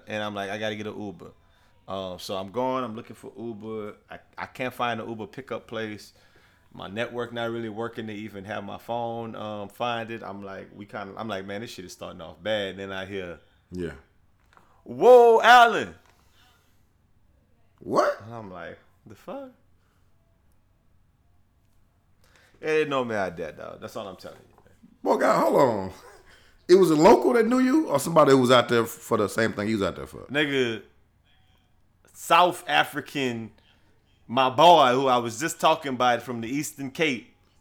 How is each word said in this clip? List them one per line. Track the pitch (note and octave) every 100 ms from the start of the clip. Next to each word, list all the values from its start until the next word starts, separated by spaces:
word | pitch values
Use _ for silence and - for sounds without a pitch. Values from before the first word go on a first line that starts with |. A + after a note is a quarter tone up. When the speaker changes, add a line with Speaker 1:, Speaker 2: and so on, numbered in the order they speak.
| -
Speaker 1:
and | G#2+
I'm | G#2
like, | G2+ G2
"I | G#2+
gotta | G#2+ G#2+
get | G#2
an | G2
Uber." | G#2 F2 D#2+ - _ _ _ _ -
Um, | F#2+ F#2+ F2+
so | - G2
I'm | G2
going. | G#2+ C3 C3 B2
I'm | A2
looking | A#2 A2+
for | A2 -
Uber. | A#2 G#2 A2 A2 G#2 - _
I, | E2+ - -
I | F#2
can't | - B2+
find | - A#2+ A2
an | G#2+
Uber | A2 G2+
pickup | - - A2 -
place. | A2 A2 G#2+ - _ _ _ _ _ _ F#2
My | F2+
network | G#2 A#2 A#2+ A#2
not | A#2+ A#2
really | A#2 A2+
working | G#2 A2+ A#2 A2
to |
even | G#2 G#2+ G2
have | F#2+ G#2+ G2+
my | G2+
phone, | - A#2 A#2 A#2 A2+ G2+
um, | G#2+ G#2 G2
find | - A#2+ A#2 A2
it. | A2+
I'm | G2 G2+
like, | G2 F#2+ F#2 G2
we | G#2
kinda, | A2 G2 G2
I'm | A2+
like, | G2 G2
"Man, | G2+
this | A#2+
shit | - F2
is |
starting | - F2+ F2+
off | E2 D#2+
bad." | F#2+ G#2+ G2 F#2+
Then | G2
I | F#2+ F#2+
hear, | G2+ F2 D#2+ _ _ _
Speaker 2:
Yeah. | F2+ E2 C#2 _ _ _ _ _ _ _ _
Speaker 1:
"Whoa, | - B2 A3 B3 A#3 A3+
Allen." | G#3+ B3 A#3 F#3 G2 E2 _ _ _ _ _ _ _ _ _ _ _ _ _ _ _ _ _ _
Speaker 2:
What? | - A2+ - C#5+ G#2
Speaker 1:
And |
I'm | A#2 G2+
like, | F2+ E2+ - _ _ -
"The | G#2
fuck?" | - C4 C4 - _ _ _ _ _ _ _ _ _ _ _ _ _ _ _ _ _ _ _ _ _ _ _ _ _ _ _ _ _ _
They | D3+ D#3
didn't | D3+
know | C3+ A#2+
me | G#2+
out | F#2 E2+
there, | D#2
dog. | - D#2+ E2
That's | A2 A#2+
all | G2+
I'm | F2+
telling | D#2 - _
you, | _
man. | _ _ - _
Speaker 2:
Boy, | C#4+ A#3
God, | - E3+
hold | E4 F#3+
on. | C3 G#2 F#2+ - - - - - _ _ -
It | F#3
was | E3+
a | D3+
local | F#3 F4+ D4
that | A#3+ A3
knew | B3+
you, | B3+ D#4 D#4+
or | C#3
somebody | E3+ E3 C#3
who | C3+
was | B2
out | B2+ A2+
there | A#2 A2
for | - - A2
the | G2+
same | - A2+
thing | - G#2
you | A2
was | F#2
out | D2
there | C2+
for? | A#1 G1+
Speaker 1:
Nigga, | C#3+ D3 C#3 A#2+ A2+ - _ _ _ _ _ _ _ _ _ _ _ _
South | - - E3+ F3+ - -
African, | D3 D3 C#3 - C#3+ B2+ A#2 A2 - _ _ _ _ _ _ -
my | B2 C3
boy, | A#2+ E3 E3 C3
who | B2 C3+
I | B2
was | A#2 A2
just | D#3+ -
talking | E3+ D#3 C#3+
about | B2 B2 A#2+
from | C3 A#2
the | A2+
Eastern | C#3+ D3 - C3+
Cape. | C3+ D#3+ A#2+ - _ _ _